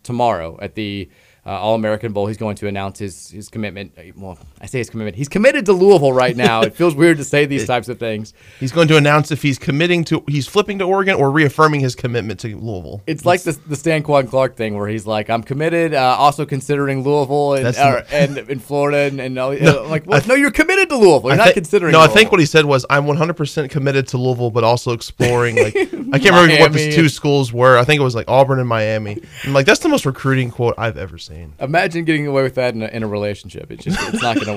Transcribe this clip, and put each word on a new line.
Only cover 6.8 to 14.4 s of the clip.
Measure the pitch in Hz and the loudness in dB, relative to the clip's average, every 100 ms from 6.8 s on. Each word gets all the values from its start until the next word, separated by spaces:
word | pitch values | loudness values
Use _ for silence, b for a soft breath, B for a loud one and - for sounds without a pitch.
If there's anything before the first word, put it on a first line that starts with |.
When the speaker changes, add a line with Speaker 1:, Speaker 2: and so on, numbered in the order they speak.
| 170 143 | -2 4
Speaker 1:
weird | 170 147 | 2 2
to | 135 | 0
say | 147 147 | 0 0
these | 139 | -2
Speaker 2:
<laughs> | 117 | -2
It | |
Speaker 1:
types | 123 123 | -4 -4
of | 110 | -8
things. | 110 107 110 _ b b | -6 -6 -10 _ b b
Speaker 2:
He's | 131 | -4
going | 165 156 | 0 4
to | 156 | 4
announce | 147 151 147 | 4 2 0
if | 147 | -4
he's | 143 131 | -4 -4
committing | - 139 175 175 156 | -4 -2 0 0 0
to, | 160 - | -4 -2
he's | 143 123 | -6 -2
flipping | 208 202 196 | -2 -2 -4
to | 185 | -2
Oregon | 196 196 190 | 0 0 2
or | 139 | 2
reaffirming | 151 143 - 156 147 | 2 0 4 2 2
his | 127 - | -2 -4
commitment | 127 117 104 - | -4 -4 -6 -8
to | 117 101 | -10 -10
Louisville. | 113 92 76 101 156 | -10 -10 -10 -12 -10
Speaker 1:
It's | 156 175 | -4 0
like | 180 170 | 0 -2
Speaker 2:
It's | 147 | -8
Speaker 1:
the, | 151 | -10
the | 139 | -6
Stanquan | 165 156 151 143 120 | -2 -2 0 0 0
Clark | 131 | -2